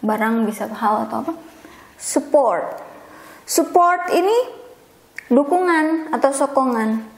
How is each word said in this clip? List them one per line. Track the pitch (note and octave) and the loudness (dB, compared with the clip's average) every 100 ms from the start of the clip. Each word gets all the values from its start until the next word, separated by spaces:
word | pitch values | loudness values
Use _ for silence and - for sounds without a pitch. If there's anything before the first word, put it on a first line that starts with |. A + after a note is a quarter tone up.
Barang | A3 G#3+ A3 A3+ A3 | -2 0 0 2 0
bisa | A3 A3 | -2 -8
hal | A3 A3 A3 A3 | -2 0 0 -2
atau | A3+ C4+ | -6 -6
apa. | E4 - - - - - - | -8 -12 -20 -20 -20 -20 -14
Support. | - - C#4 D4+ B3 E3+ - - - - - - - - - | -4 -4 2 2 4 0 -4 -10 -16 -20 -20 -20 -20 -20 -6
Support | - D#4+ F4 F4 F4+ F4 | -2 2 4 4 2 0
ini | E4 F#4 A#4 - - - - - - _ - - | 0 2 0 -2 -8 -20 -20 -20 -20 _ -20 0
dukungan | B3 C#4+ F4+ F4+ E4+ D#4 D#4+ D#4 | 2 4 2 2 2 2 -2 -4
atau | B3+ C4+ | 0 0
sokongan | C#4 C#4 C#4 C4 A#3 A3 A3 - | 2 0 0 0 0 0 -2 -6